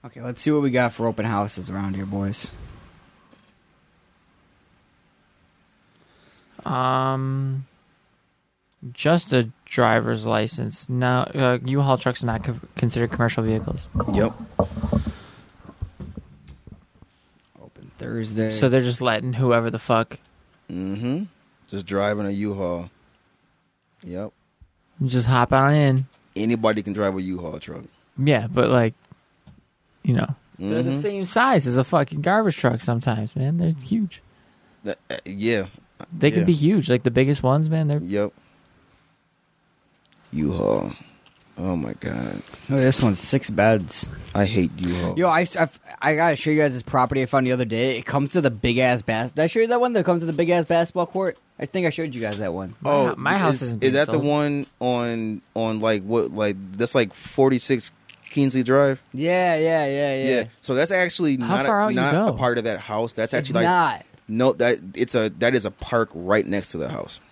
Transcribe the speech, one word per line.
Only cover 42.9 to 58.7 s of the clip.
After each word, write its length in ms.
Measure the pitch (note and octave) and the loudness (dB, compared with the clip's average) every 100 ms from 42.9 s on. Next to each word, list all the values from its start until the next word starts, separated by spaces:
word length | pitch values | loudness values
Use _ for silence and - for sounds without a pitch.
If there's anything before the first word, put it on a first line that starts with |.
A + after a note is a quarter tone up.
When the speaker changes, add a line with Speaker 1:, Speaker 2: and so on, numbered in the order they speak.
| C3 | 4
Speaker 1:
one's 200 | B2 F#2+ | 2 2
six 280 | - C3+ - | 0 -2 -2
beds. 600 | G2 G#2+ A2 E2 - - - - | 2 4 4 0 -8 -10 -12 -6
Speaker 3:
I 100 | G2+ | 0
hate 280 | G2+ G#2+ E2+ - | 2 2 0 -2
U-Haul. 360 | F2 F2 F2 F#2 | -4 -2 -2 0
Speaker 1:
Yo, 120 | F3+ | 2
I, 180 | D#3+ F3 F3+ | 2 0 0
I, 100 | E3 - - - | -2 -4 -20 -4
I 120 | C#3 D#3 | 0 2
gotta 180 | E3+ C#3+ | 2 2
show 140 | D#3 | 0
you 80 | D3+ | 2
guys 140 | D3 | 2
this 100 | B2+ | 0
property 400 | - C3+ B2+ C3+ | -2 0 2 0
I 40 | B2+ | 2
found 200 | C#3 B2+ | 2 2
the 60 | |
other 120 | B2+ | 0
day. 320 | A#2 A2+ C3 A#2+ | 0 0 0 -2
It 80 | - | -2
comes 260 | C#3+ C#3 | -2 0
to 80 | F3+ | 0
the 100 | C#3 | 0
big 280 | G#2+ B2 A#2+ | 0 0 2
ass 240 | B2+ B2 | 2 2
bas-, 280 | G#2 A2 B2 | 0 -2 -2
did 120 | D3 | 0
I 40 | D#3+ | 0
show 140 | A3+ | 2
you 80 | A3+ | 2
that 120 | A#3+ | 2
one 120 | B3 | 2
that 120 | A3+ | 2
comes 180 | F#3 F3 | 2 0
to 40 | E3 | 0
the 60 | |
big 180 | D#3 E3+ | -2 2
ass 140 | F3 | 2
basketball 420 | D#3+ E3+ E3+ F#3 E3+ | 2 0 2 -2 -4
court? 320 | F#3+ F#3 - _ - | -2 -4 -4 _ -12
I 60 | C#3+ | -6
think 200 | F#3 F3 | -2 -2
I 40 | |
showed 220 | D3+ D#3+ | -2 -6
you 80 | B2 | -4
guys 180 | A2 G#2 | -6 -4
that 140 | G2+ | -4
one. 220 | F2 F#2+ - | -6 -8 -6
Speaker 2:
My 100 | C#3 | 0
Speaker 3:
Oh, 160 | C#3+ B2+ | 2 2
Speaker 2:
hou-, 40 | - | 0
my 220 | C3+ G3 | 0 2
house 160 | E3+ | 2
Speaker 3:
is, 80 | C3 | 0
Speaker 2:
isn't 220 | B2+ A2+ | -2 0
Speaker 3:
is 80 | C3 | 2
Speaker 2:
being 0 | |
Speaker 3:
that 120 | C3+ D#3 | 2 2
the 60 | |
Speaker 2:
sold. 100 | D#3 | 0
Speaker 3:
one 420 | C#3+ D3 D3 C#3+ C3+ _ | 2 0 0 -2 -6 _
on, 640 | B2 B2 A#2+ A#2 A2 G#2+ _ | -2 0 -2 -4 -4 -6 _
on, 260 | A2+ A2+ A2 | -4 -2 0
like, 220 | A2 G#2+ | 0 0
what, 300 | F#2+ A#2 C2 | 2 0 0
like, 240 | F2+ G#2 F#2+ F#2+ | 0 -2 -2 -8
that's, 240 | G2 A#2 C3 | -2 0 2
like, 180 | G#2+ | 0
forty-six 800 | - - - C3+ B2+ - C3 - _ - - - | -4 -8 2 4 4 0 -2 -2 _ -20 -20 -6
Kingsley 340 | D3 C#3 C3 | 0 2 2
Drive? 360 | B2 | 2